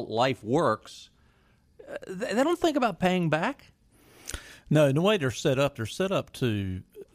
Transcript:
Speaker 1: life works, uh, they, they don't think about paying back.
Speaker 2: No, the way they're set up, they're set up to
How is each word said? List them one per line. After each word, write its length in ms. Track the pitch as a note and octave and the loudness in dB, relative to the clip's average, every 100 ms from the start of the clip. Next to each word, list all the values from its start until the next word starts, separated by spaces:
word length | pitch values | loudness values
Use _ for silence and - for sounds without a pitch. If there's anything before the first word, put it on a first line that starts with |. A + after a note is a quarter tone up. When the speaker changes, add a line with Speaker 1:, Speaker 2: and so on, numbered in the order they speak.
| - | 0
Speaker 1:
life 340 | A2 C3 C3+ | 0 0 0
works, 680 | G#2+ C#3+ C#3+ A2 - - - _ _ _ _ _ _ _ - | -2 0 2 0 -6 -20 -20 _ _ _ _ _ _ _ -16
uh, 80 | - - | -16 -12
they, 260 | F3+ - | -8 -4
they 80 | G#3+ | 0
don't 140 | D4 F4 | 2 2
think 180 | E4+ C#4+ | 2 2
about 220 | A#3+ F3 | -2 0
paying 280 | F#3 F#3 E3+ | 2 2 2
back. 420 | D3+ G#3 - - _ _ _ _ - - - - - - | 0 -2 -6 -16 _ _ _ _ -20 -16 -14 -16 -14 0
Speaker 2:
No, 200 | D3 C#3+ | 4 4
the 120 | C#3 | 4
way 160 | F#3+ G#3+ | 2 2
they're 120 | C3 | 0
set 280 | - D#3 C3 | -2 0 2
up, 180 | C#3 - | 0 -2
they're 80 | |
set 260 | A2 - F#3+ | -8 -4 -2
up 220 | F#3 - | -2 -4
to 460 | - B2 G#2 F#2+ F#2 - - - | -4 -2 0 -4 -6 -10 -20 -20